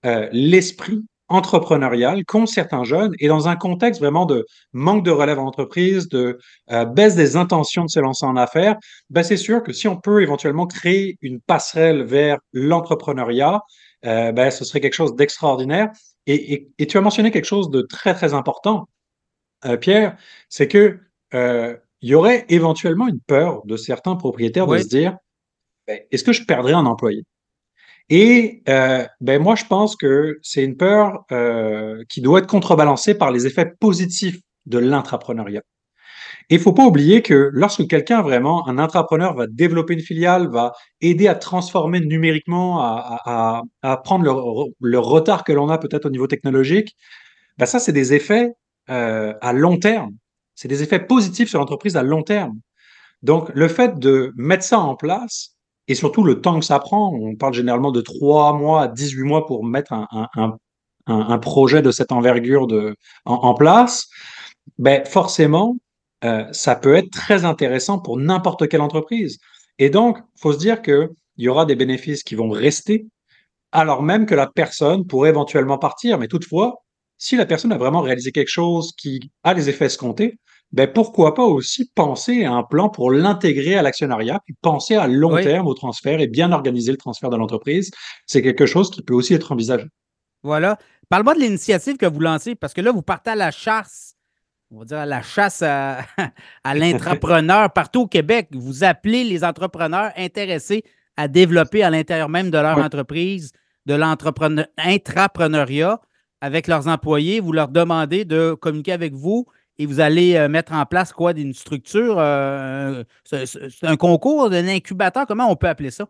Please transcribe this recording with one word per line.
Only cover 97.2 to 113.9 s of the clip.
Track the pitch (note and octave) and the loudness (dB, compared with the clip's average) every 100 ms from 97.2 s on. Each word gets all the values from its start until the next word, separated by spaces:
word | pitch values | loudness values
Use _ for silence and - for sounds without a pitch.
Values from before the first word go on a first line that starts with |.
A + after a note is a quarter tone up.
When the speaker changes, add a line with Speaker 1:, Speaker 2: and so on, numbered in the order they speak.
| D#3+ E3+ D#3+ F#3+ G#3 | 2 2 4 4 4
Speaker 2:
partout | - D#3 B3 | 0 -2 -2
au | A3+ | 0
Québec. | F3 D3+ A#3 F#3+ | -2 0 -2 -2
Vous | C3 B2+ C3 | -12 -12 0
appelez | F#3 E3+ G3+ A#3+ | 0 0 -2 -2
les | B3 F3 | -2 -2
entrepreneurs | E3+ D#3+ F3+ E3+ E3 F3 G#3+ F3 | -4 -4 -10 -6 -4 -4 -4 -6
intéressés | F3+ G#3 G3 E3 - G#3+ - _ _ - | -10 -8 -6 -8 -4 -6 -6 _ _ -6
à | D3 | 2
développer | D3 F3+ E3+ D#3 G#3+ | 6 6 4 2 2
à | F#3+ | 2
l'intérieur | D#3+ D3+ E3 D3+ | 0 -2 -4 -2
même | E3+ F#3 | -4 -2
de | D#3 | 0
leur | D3+ D#3 | 2 0
Speaker 1:
Oui. | |
Speaker 2:
entreprise, | D3 D3 C3 D3+ F3+ G3 D3 _ _ _ - | -2 -4 -8 -6 -6 -6 -12 _ _ _ -4
de | |
l'entrepreneur-, | D3 D#3 D#3 D#3 C3+ D3+ D3+ D#3 - | 0 0 0 -4 -2 -2 -2 -6 -4
intrapreneuriat | E3 G3 - - G3 - D#3+ D#3 C3+ C#3 E3+ A3+ _ _ _ _ | 0 0 -2 -2 -2 0 -2 0 -2 -2 -2 -4 _ _ _ _
avec | C#3 D3+ E3 | -6 -6 -2
leurs | D#3+ C#3 | -2 0
employés. | D#3+ D3+ D3+ D#3 A3 | -4 0 -2 0 -2
Vous | F3+ | -2
leur | D#3+ D3 | -2 0
demandez | D3 E3+ D#3+ D3+ F3+ G3 | 0 0 -2 -2 -4 -2
de | D#3 E3 D#3 | -2 -2 -2
communiquer | E3 D3+ D3+ | -6 -6 -6
avec | F3+ E3 | -6 -6
vous | C3+ D3+ A3+ B3 _ _ - | -8 -4 -4 -6 _ _ -10
et | D3 | -6
vous | C#3 | 0
allez, | D3+ D#3+ F3+ E3+ | 2 4 4 4
euh, | D3 | 2
mettre | D#3 D#3+ | 0 -2
en | D#3+ C#3+ | -4 0
place | F3 F#3 | -2 -2
quoi, | - E3+ | -2 -2
d'une | D#3+ C#3 | -2 -6
structure, | B2+ - C#3+ - G3+ A#3 G3+ | -10 -10 -12 -4 -2 0 0
euh, | D3+ C#3+ C#3 C#3 C3+ C3+ C#3 C3 A2+ _ _ | 0 0 -2 -6 -8 -8 -8 -8 -12 _ _
c'est, | C#3+ C3 | -10 -8
c'est, | - C3+ | -12 -16
c'est | - | -8
un | E3 | -2